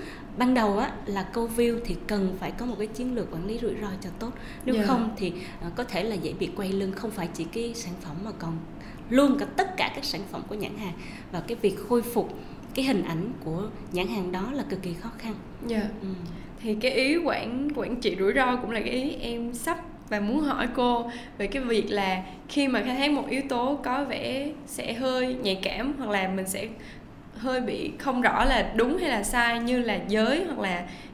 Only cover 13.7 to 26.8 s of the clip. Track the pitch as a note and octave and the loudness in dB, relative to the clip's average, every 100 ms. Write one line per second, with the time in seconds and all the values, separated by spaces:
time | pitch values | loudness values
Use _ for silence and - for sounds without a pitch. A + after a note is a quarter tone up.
13.7 | - - F3+ F#3 A3 F3+ F#3 G3+ C#4 A3 | -6 -4 -2 0 0 -2 -2 -2 -4 -4
14.7 | F#3+ F#3 E3+ A#3 - A#3 G3+ - - A#3 | -4 -4 -6 -8 -8 -8 -8 -10 -10 -2
15.7 | A3+ G#3 - F#3+ F#3 E3+ - - - A3+ | -2 -2 -4 -6 -6 -8 -10 -12 -8 -2
16.7 | G#3 B3 A3+ C4 E4 D#4 G#3 G#3+ B3 C#4+ | 0 2 4 4 4 4 0 0 -2 -2
17.7 | C#4+ G3 A#3+ G#3+ F3+ F#3+ B3 B3+ B3 - | 0 -2 0 0 2 4 6 4 2 0
18.7 | A3+ - B3+ C4+ - A#3+ A#3 A#3 A#3+ - | -2 0 0 -2 -2 -4 -4 -4 -4 -2
19.7 | E4+ - - - G#3 G3+ C4+ D4 - A#3+ | -2 -4 -14 -4 -2 2 2 2 2 0
20.7 | B3 B3 A#3+ A#3 - - - G3 C#4 B3+ | 2 4 4 0 -6 -10 -4 -2 0 2
21.7 | A3+ G#3 G3+ F#3+ F#3 F#3 - - - C#4 | 2 2 2 2 0 -2 -12 -2 2 4
22.7 | B3 A3 B3+ C#4+ C#4+ - C4 C#4 B3 B3 | 4 2 2 4 2 2 -2 0 0 2
23.7 | C#4+ C4+ B3+ C#4 - A#3 C4 C#4+ D#4 - | 0 0 0 0 -2 -2 -2 -2 -6 -10
24.7 | - - A#3 C4 B3+ B3+ B3+ G3+ F#3+ F#3+ | -6 -4 -2 0 2 0 0 0 0 0
25.7 | - B3+ C#4+ A#3+ G3+ F#3 F#3+ F#3+ - A3 | 0 -2 -2 0 0 2 0 -2 -4 -6
26.7 | - | -8